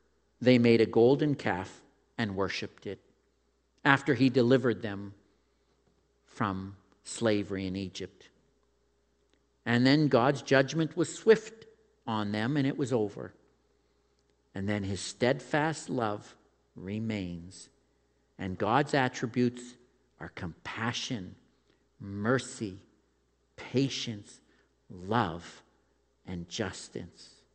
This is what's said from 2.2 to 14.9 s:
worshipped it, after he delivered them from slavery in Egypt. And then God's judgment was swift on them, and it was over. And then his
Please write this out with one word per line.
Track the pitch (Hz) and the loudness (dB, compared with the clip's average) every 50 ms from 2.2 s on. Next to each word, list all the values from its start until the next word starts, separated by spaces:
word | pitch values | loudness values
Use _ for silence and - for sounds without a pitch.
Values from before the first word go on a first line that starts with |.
| 120 104 98 | -4 -2 0
worshipped | 95 98 90 - - - 101 - - - | -2 -2 -2 -2 -6 -8 -10 -12 -14 -12
it, | 107 95 - _ _ _ _ _ _ _ _ _ _ _ _ _ _ _ _ _ | -12 -12 -12 _ _ _ _ _ _ _ _ _ _ _ _ _ _ _ _ _
after | 143 139 135 - - 143 | 4 4 4 4 0 2
he | 110 131 131 | 4 4 4
delivered | 120 131 120 117 135 131 117 127 110 98 | 4 4 4 6 4 4 4 2 -2 -2
them | 107 110 101 101 101 104 104 _ _ _ _ _ _ _ _ _ _ _ _ _ _ _ _ _ _ _ _ _ _ | -4 -8 -8 -8 -10 -14 -16 _ _ _ _ _ _ _ _ _ _ _ _ _ _ _ _ _ _ _ _ _ _
from | _ - - 120 104 95 95 95 98 101 - _ _ _ _ _ | _ -8 -6 -4 -4 -4 -6 -8 -12 -14 -18 _ _ _ _ _
slavery | - - - 117 113 107 104 101 95 98 95 98 | -14 -10 -2 0 2 2 2 0 -2 -6 -6 -4
in | 95 92 98 | -4 -4 -4
Egypt. | 98 92 90 - 95 - - _ - - _ _ _ _ _ _ _ _ _ _ _ _ _ _ _ _ _ _ _ _ _ _ _ _ _ _ _ | -6 -8 -8 -10 -12 -12 -14 _ -20 -20 _ _ _ _ _ _ _ _ _ _ _ _ _ _ _ _ _ _ _ _ _ _ _ _ _ _ _
And | 110 117 120 123 131 | 0 2 4 6 6
then | 139 151 156 143 | 6 6 4 4
God's | 135 120 117 135 147 127 | 4 4 4 4 2 0
judgment | - - 139 135 135 131 - 160 160 151 - 180 | 0 4 6 6 6 4 2 -2 -2 -2 -2 -4
was | 165 - - | -4 -4 -4
swift | - - - 220 214 - - - - - - - _ _ _ _ _ _ | -4 4 4 4 4 4 -8 -18 -20 -20 -20 -20 _ _ _ _ _ _
on | - 113 107 107 101 104 | -4 -2 -2 -2 -2 -2
them, | 107 110 120 147 151 | -2 -2 0 0 0
and | 135 135 | 0 0
it | 147 - | 0 -2
was | 147 117 | -4 -2
over. | 131 120 107 101 101 - - - - _ _ _ _ _ _ _ _ _ _ _ _ _ _ _ _ _ _ _ _ _ _ _ _ | 0 0 0 -2 -4 -8 -12 -12 -14 _ _ _ _ _ _ _ _ _ _ _ _ _ _ _ _ _ _ _ _ _ _ _ _
And | 98 98 101 | -8 -4 -2
then | 107 104 98 | -2 -2 -2
his | 95 | -4